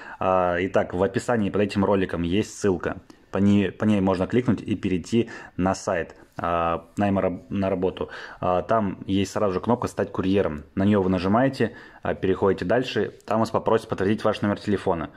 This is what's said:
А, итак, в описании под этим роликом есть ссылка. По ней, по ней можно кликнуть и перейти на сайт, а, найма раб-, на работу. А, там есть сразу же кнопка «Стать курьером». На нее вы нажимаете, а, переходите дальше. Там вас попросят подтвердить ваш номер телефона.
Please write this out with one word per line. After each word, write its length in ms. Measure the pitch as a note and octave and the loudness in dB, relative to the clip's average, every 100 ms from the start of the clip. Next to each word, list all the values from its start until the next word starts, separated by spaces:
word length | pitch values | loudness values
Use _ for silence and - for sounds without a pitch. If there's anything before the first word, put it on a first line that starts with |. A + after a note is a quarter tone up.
| - - | -18 -4
А, 380 | F#2+ F#2 F2+ F2 | 0 2 2 0
итак, 340 | F#2+ G#2+ F#2+ | 0 0 0
в 80 | F2+ | 0
описании 480 | F#2+ - - A#2 G2 | 0 0 -2 0 0
под 120 | F#2+ | 0
этим 240 | G#2 G#2 G2 | 0 2 2
роликом 360 | G2 F#2 E2+ | 2 0 -2
есть 380 | E2+ G2 G#2+ - | 0 0 -2 -2
ссылка. 380 | G2+ E2+ D#2+ - - - _ | 0 0 -2 -8 -12 -20 _
По 60 | G2 | 2
ней, 340 | G2+ G2+ F#2 | 4 4 2
по 140 | - G#2+ | 0 0
ней 160 | G#2 | 2
можно 260 | F#2+ F#2 F#2 | 2 2 0
кликнуть 340 | A#2 A#2+ G2 | 0 2 0
и 140 | - G2 | -2 -4
перейти 540 | G2 F2+ - A#2 A2+ - - - | -2 -2 0 0 0 -6 -10 -2
на 200 | F#2 F#2+ | 0 0
сайт, 400 | - F2+ D#2 - - - | -2 -2 -4 -10 -18 -6
а, 520 | E2+ E2+ E2+ E2 - - | -2 0 0 -2 -6 -2
найма 240 | G2+ G2 | 0 2
раб-, 280 | F#2 F2 - | 0 -4 -6
на 200 | G2 F#2+ | -2 -2
работу. 400 | F#2 F2+ - - - - - | 0 -2 -2 -8 -10 -16 -6
А, 240 | F#2 F2+ | 0 0
там 340 | - A2+ G2+ - - | 2 0 0 -4 -2
есть 280 | G2 G2 | -2 0
сразу 200 | G#2 G#2 | -2 -2
же 60 | F2+ | 0
кнопка 280 | G#2+ A#2 G2+ | 0 0 0
«Стать 240 | - G2+ | -2 -4
курьером». 520 | - F#2 G2 E2+ D2 - | -2 0 2 2 -4 -6
На 100 | - | 0
нее 200 | G2+ G#2 | 4 4
вы 80 | F#2 | 4
нажимаете, 600 | F#2 F#2 A2 C3+ B2+ A2 - - - | 2 2 2 2 0 -2 -4 -20 -8
а, 140 | F#2 E2 | -6 -2
переходите 500 | F#2+ F2+ G2 F#2 F2+ | 0 2 2 2 0
дальше. 480 | A#2+ C3+ A2 - - - | 0 0 -2 -4 -6 -4
Там 140 | A2 | 0
вас 100 | A2 | 0
попросят 360 | G2 G2 A2 - | 0 2 0 0
подтвердить 360 | G2+ G2 A2 | -2 0 2
ваш 180 | A2 G2+ | 0 0
номер 180 | G#2 G2 | 0 -2
телефона. 520 | - G2 G2 E2+ - | -2 -2 0 -2 -4